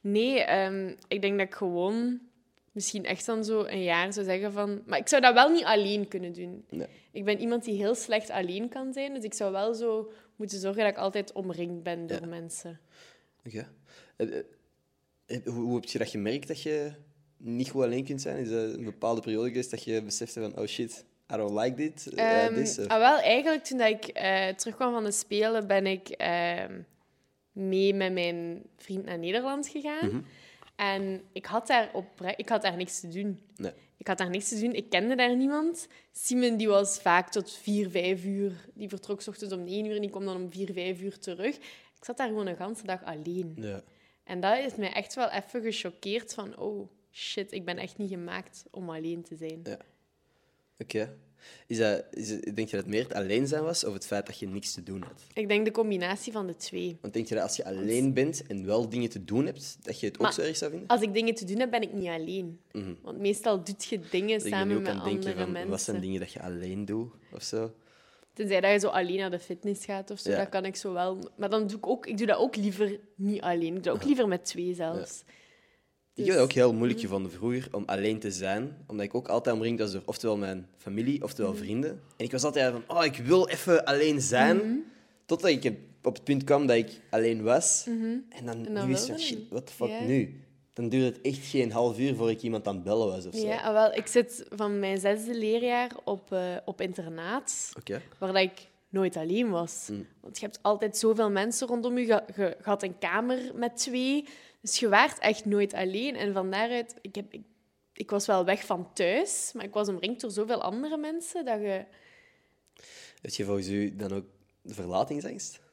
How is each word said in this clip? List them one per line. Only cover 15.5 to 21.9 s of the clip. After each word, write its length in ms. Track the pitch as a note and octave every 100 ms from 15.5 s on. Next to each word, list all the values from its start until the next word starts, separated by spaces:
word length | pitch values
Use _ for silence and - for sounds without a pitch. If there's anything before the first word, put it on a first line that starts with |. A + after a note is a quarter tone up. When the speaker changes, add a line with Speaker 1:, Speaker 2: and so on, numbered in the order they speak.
| A#2+
Speaker 2:
hoe 120 | A#2 A#2+
heb 100 | -
je 120 | A2
dat 120 | G#2+
gemerkt, 380 | G#2+ G2+ C#3 C#3
dat 140 | D#3+
je 300 | D#3 D3+ D3 D3 - _ _ _
niet 320 | A#2 A#2+ C3
goed 140 | C3+
alleen 220 | B2 B2 C#3
kunt 160 | C3+
zijn? 160 | C#3 C#3+
Is 120 | A#2
er 240 | A2+ A2
een 100 | -
bepaalde 380 | A2+ - A2+ A2+
periode 260 | A2 A2 B2
geweest 240 | A#2+ B2
dat 120 | A2
je 180 | - A2
besefte 380 | G#2+ - A2+ -
van, 160 | G#2+ -
"Oh 60 | G#2+
shit, 380 | - A#2 - - _ _
I 20 | A2
don't 240 | G#2 G#2
like 140 | B2 B2+
dit, 320 | D#3